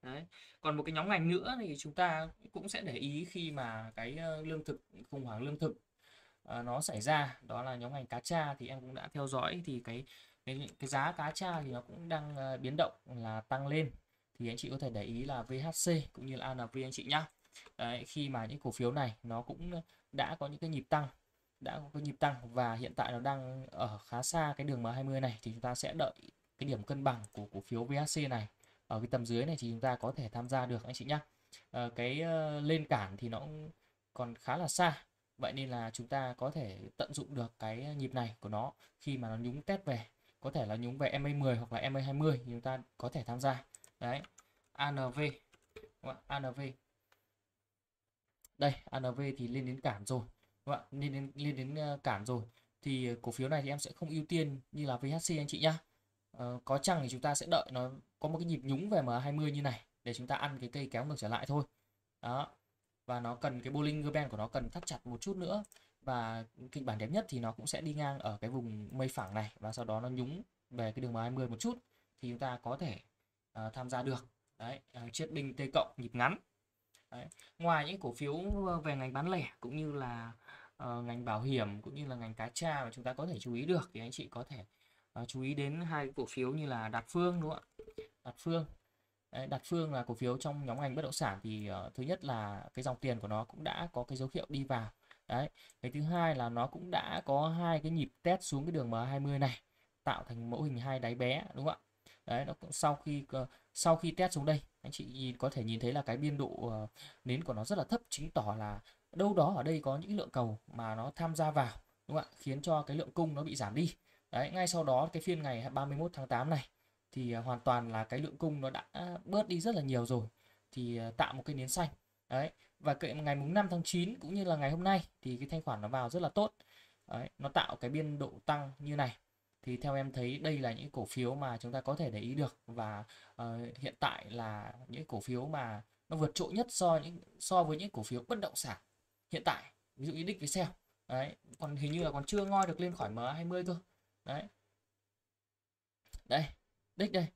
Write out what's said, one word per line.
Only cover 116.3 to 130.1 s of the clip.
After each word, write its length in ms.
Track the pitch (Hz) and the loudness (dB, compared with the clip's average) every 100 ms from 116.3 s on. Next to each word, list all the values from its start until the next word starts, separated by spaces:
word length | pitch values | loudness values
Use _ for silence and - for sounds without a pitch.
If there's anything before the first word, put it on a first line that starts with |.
| 120 139 | 2 4
này 200 | 156 - _ _ _ _ | 2 0 _ _ _ _
thì, 200 | - 123 | -4 0
ờ, 100 | 117 | 0
hoàn 180 | 117 123 | 0 2
toàn 320 | 131 123 117 | 4 4 4
là 120 | 110 | -2
cái 160 | 110 - | 0 -2
lượng 180 | 151 - | -2 0
cung 240 | 165 147 | 0 0
nó 80 | 131 | -2
đã 180 | 131 - - 180 175 - | -4 -6 -8 -6 -6 2
bớt 220 | 196 214 | 2 4
đi 120 | 175 | 2
rất 140 | 202 214 | 2 2
là 60 | |
nhiều 240 | 139 127 117 | 4 2 4
rồi. 220 | 127 110 _ _ _ _ | 2 0 _ _ _ _
Thì, 260 | - 123 117 | -4 -2 -2
ờ, 140 | 113 113 | -4 0
tạo 160 | - | 0
một 100 | 135 - | 0 -4
cái 100 | 139 | -4
nến 140 | 127 | -2
xanh. 200 | 185 160 - _ _ _ | 0 0 -2 _ _ _
Đấy, 220 | 127 156 - _ _ | -2 -2 -4 _ _
và 140 | 147 | 2
cái, 200 | 139 156 | 2 0
ngày 220 | 139 147 143 | 0 2 2
mùng 180 | 143 | 4
năm 140 | 190 196 | 4 4
tháng 100 | 175 | 2
chín 360 | 165 175 175 247 | 2 2 2 0
cũng 140 | - | -4
như 100 | 196 | -2
là 120 | 185 156 | 2 4
ngày 160 | 139 | 4
hôm 120 | 165 | 4
nay 220 | 180 190 - _ | 6 6 4 _
thì 160 | 131 123 | -6 -4
cái 100 | 139 | -2
thanh 120 | 165 | -2
khoản 200 | 160 110 | 0 -2
nó 60 | 104 | 0
vào 220 | 131 120 | 0 2
rất 120 | 151 | 2
là 80 | 165 | 2
tốt. 240 | - 214 _ - - - _ - | 4 4 _ -20 -20 -20 _ -8
Đấy, 220 | 117 123 _ | -6 -6 _
nó 120 | 139 | 2
tạo 260 | - - - | 4 2 -2
cái 140 | 127 | -2
biên 300 | 151 151 147 | 0 0 -2
độ 220 | 139 - - | -4 -4 0
tăng 260 | 147 139 135 | 0 0 -8
như 160 | 143 147 | -4 0
này. 220 | 131 - _ _ _ _ | 0 -2 _ _ _ _
Thì 160 | - 123 | -6 -2
theo 180 | 143 139 | 0 0
em 160 | 135 | 0